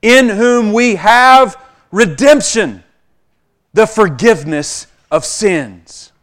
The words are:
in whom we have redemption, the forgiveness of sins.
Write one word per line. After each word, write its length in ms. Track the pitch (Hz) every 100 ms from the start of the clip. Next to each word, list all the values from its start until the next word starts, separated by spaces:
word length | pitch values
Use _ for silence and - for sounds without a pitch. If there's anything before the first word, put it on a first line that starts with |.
in 280 | 220 254 247
whom 440 | 202 240 240 220
we 220 | 214 247
have 640 | 190 190 240 254 262 247 - _ _ _
redemption, 920 | 185 226 139 277 294 - 226 175 95 _ _ _ _ _ _ _ _ _
the 100 | 180
forgiveness 1000 | 220 220 202 131 214 196 143 151 147 - - _ _
of 140 | 156
sins. 880 | - - 214 170 123 92 _ - - _